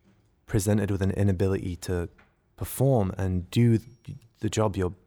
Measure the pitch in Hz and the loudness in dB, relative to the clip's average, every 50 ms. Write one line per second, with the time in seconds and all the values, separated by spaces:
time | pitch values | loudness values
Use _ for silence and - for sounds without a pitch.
0 | _ _ _ _ _ _ _ _ _ - - 107 92 107 104 107 101 98 101 92 | _ _ _ _ _ _ _ _ _ -2 -2 0 2 2 2 2 2 0 0 0
1 | 98 95 - - 98 101 95 87 101 95 98 - - 92 87 - - - 92 87 | 0 0 0 2 2 2 2 2 0 0 0 -2 -2 -6 -8 -8 -6 -4 -4 -4
2 | 85 82 - _ _ _ _ _ _ _ _ - 95 - - - 127 139 131 113 | -4 -6 -10 _ _ _ _ _ _ _ _ -12 -12 -10 -2 0 2 2 4 2
3 | 98 92 - - 95 95 92 90 87 - - 117 120 120 113 110 - - - _ | 2 0 -2 -4 -2 -2 -2 -2 -4 -2 2 2 4 4 4 2 0 -6 -16 _
4 | _ - - - - _ _ _ 107 - - 110 107 107 92 95 92 87 98 - | _ -18 -18 -18 -20 _ _ _ -6 -4 -2 0 0 0 0 0 -2 -2 -4 -8
5 | _ | _